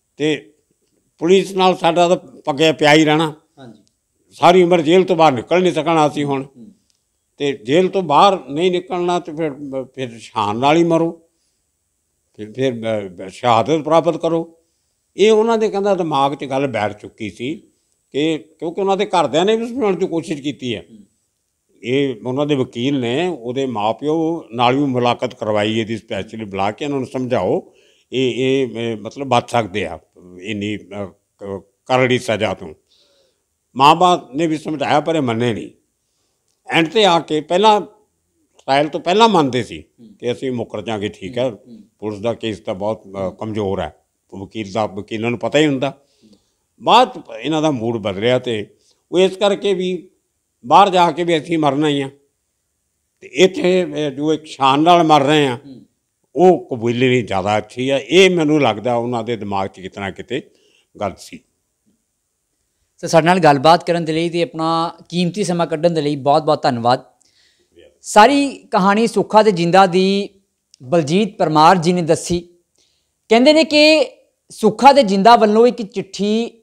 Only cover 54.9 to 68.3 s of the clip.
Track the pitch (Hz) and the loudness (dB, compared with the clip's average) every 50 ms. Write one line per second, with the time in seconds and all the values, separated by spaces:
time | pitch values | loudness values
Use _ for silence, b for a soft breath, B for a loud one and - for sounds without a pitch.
54.9 | 175 175 165 156 156 147 135 139 156 151 143 135 120 117 - 139 131 - - _ | 6 6 6 6 4 4 4 4 2 2 2 0 -2 -4 -8 -16 -20 -20 -20 _
55.9 | _ _ _ _ _ _ _ _ - 131 175 185 170 - - - 135 117 113 120 | _ _ _ _ _ _ _ _ 0 4 4 4 4 4 0 -8 -8 -4 -2 -2
56.9 | 117 120 131 127 123 127 104 87 95 95 90 104 107 107 104 - - 123 127 135 | 0 0 2 2 2 0 0 -2 -4 -2 0 0 -2 -2 -2 -6 -8 -8 -4 -2
57.9 | 139 135 - - 151 185 196 185 180 170 156 147 151 151 135 117 104 104 101 123 | -2 -4 -2 2 4 4 4 4 4 2 2 2 2 2 2 0 0 -2 -4 -4
58.9 | 120 120 117 123 123 117 110 117 120 101 104 101 98 98 95 95 - 98 90 95 | -2 -2 -2 -4 -6 -6 -6 -6 -6 -8 -6 -6 -4 -4 -6 -6 -8 -14 -18 -16
59.9 | - 104 98 95 85 - 92 - 117 147 - _ _ _ _ _ _ _ _ _ | -12 -10 -10 -10 -10 -12 -10 -10 -10 -10 -10 _ _ _ _ _ _ _ _ _
60.9 | _ - 101 98 85 - - - 87 82 _ _ _ _ _ _ _ _ _ _ | _ -8 -8 -8 -8 -10 -16 -20 -20 -20 _ _ _ _ _ _ _ _ _ _
61.9 | _ _ _ _ _ _ _ _ _ _ _ _ _ _ _ _ _ _ _ _ | _ _ _ _ _ _ _ _ _ _ _ _ _ _ _ _ _ _ _ _
62.9 | _ _ - 160 175 165 151 170 185 190 160 151 143 139 131 156 170 165 - - | _ _ -4 0 2 2 4 2 2 4 4 4 4 4 4 4 4 4 2 -2
63.9 | 170 175 165 156 156 160 170 170 165 175 165 165 165 160 160 165 165 165 165 170 | -4 -2 -2 -4 -4 -2 -4 -2 -2 -2 -4 -4 -4 -4 -4 -2 -2 -2 -2 -4
64.9 | - - - - 165 175 180 170 175 214 202 156 175 170 170 147 160 151 160 175 | -8 -12 -16 -8 -4 -2 -2 -2 -2 -4 -4 -2 -2 -2 -2 -2 -2 0 0 0
65.9 | 170 160 143 147 147 143 123 143 143 156 147 156 151 143 - 151 123 117 113 120 | 0 0 -2 -2 -4 -2 0 2 2 2 2 0 0 0 0 -2 -2 0 0 0
66.9 | 127 131 - _ _ _ _ _ _ _ _ _ _ _ _ _ _ 85 - _ | 0 0 -2 _ _ _ _ _ _ _ _ _ _ _ _ _ _ -20 -20 _
67.9 | _ _ - - - 214 214 254 | _ _ -16 2 4 6 6 6